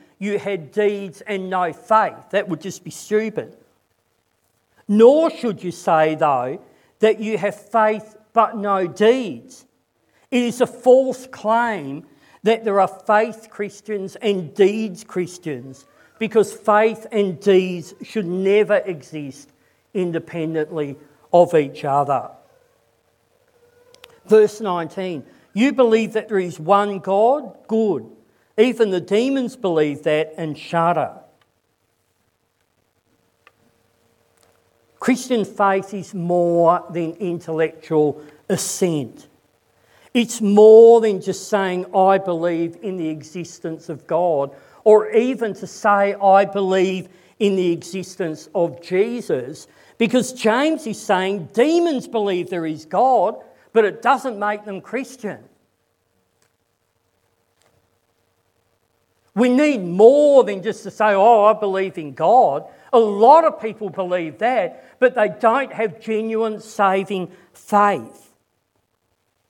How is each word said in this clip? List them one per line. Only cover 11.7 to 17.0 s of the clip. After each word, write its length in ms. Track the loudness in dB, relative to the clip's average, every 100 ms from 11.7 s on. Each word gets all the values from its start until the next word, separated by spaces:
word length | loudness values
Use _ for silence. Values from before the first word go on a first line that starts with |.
| -6 -10 -12 -16 _ _ _
that 220 | -2 -2
there 160 | 0 0
are 80 | 0
faith 600 | -2 -2 0 0 -6 -16
Christians 680 | -12 -12 -12 -10 -10 -10 -6
and 360 | -4 -4 -4
deeds 520 | 2 2 2 -8 -10
Christians, 840 | -10 -8 -8 -10 -12 -12 -14 -20 _ _ _ -8
because 340 | -2 0 0
faith 540 | -2 0 2 2 -2